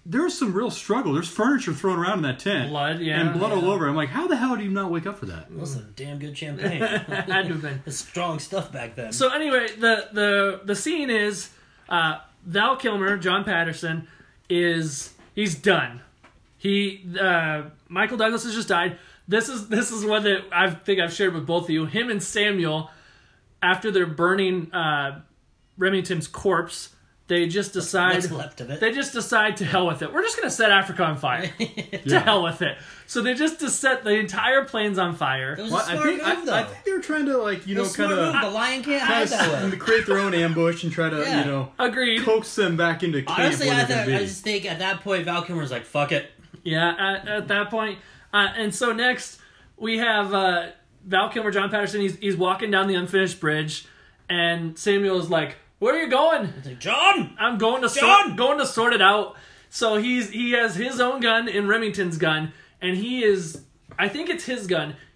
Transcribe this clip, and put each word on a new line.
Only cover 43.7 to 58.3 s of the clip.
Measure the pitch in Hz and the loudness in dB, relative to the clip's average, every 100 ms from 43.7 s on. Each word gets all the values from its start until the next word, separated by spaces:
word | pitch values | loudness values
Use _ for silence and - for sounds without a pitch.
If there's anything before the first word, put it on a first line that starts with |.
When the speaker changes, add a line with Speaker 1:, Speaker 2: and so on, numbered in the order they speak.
| 247 | 2
Speaker 3:
I, | |
Speaker 1:
they're | 240 240 | 2 0
Speaker 3:
thought, | 202 | 0
Speaker 1:
gonna | 202 | 0
Speaker 3:
I | |
Speaker 1:
be. | 196 | -2
Speaker 3:
just | 190 | -6
think | 214 202 190 | -4 -4 -4
at | 160 | -4
that | 190 190 | -4 -4
point, | 202 185 | -2 -2
Val | 170 170 | 0 -4
Kilmer's | 170 170 143 | -2 -4 -4
like, | 123 | -6
"Fuck | 113 147 143 | -4 -2 0
it." | 147 - - - - | -2 -4 -16 -20 -12
Speaker 2:
Yeah, | 175 160 170 170 | -4 0 0 0
at, | 196 190 202 | -2 -2 -4
at | 208 - | -4 0
that | 202 202 | 0 0
point. | 226 214 190 - - - | -2 -4 -6 -14 -20 -2
Uh, | 208 196 214 | 2 2 2
and | 208 | -4
so | - 247 | 0 0
next, | 220 247 254 - - - - - - | 2 2 0 -4 -16 -20 -20 -20 -8
we | 220 226 | -4 0
have, | 233 214 196 | 2 2 2
uh, | 196 190 175 170 - _ _ | 2 2 2 -2 -12 _ _
Val | 190 185 220 | 0 2 2
Kilmer, | 233 214 | 0 0
John | 196 196 | 0 0
Patterson. | 208 202 208 | 0 -2 0
He's, | 196 - | -2 -2
he's | 202 180 | -2 0
walking | 185 190 220 | 2 0 2
down | 190 196 | 2 2
the | 185 | 0
unfinished | 175 190 185 175 | 2 2 2 0
bridge, | 156 151 156 - - - - _ - | -2 0 -2 -6 -12 -20 -20 _ -4
and | 175 170 170 165 160 | 0 2 0 -4 -4
Samuel's | 214 202 196 185 165 | 2 2 4 0 2
like, | 170 143 - _ - | 0 0 -6 _ -2
"Where | 220 320 | 0 2
are | |
you | 311 | 2
going?" | 254 320 311 196 | 4 4 4 0
Speaker 3:
He's | - 135 | -8 -14
like, | 127 | -8
"John!" | 170 247 359 392 170 - | -2 2 4 4 0 0
Speaker 2:
"I'm | 220 226 | 0 2
going | 226 262 | 2 2
to | 240 | 0
sort, | 277 240 | 4 4
Speaker 3:
John! | 403 339 | 4 0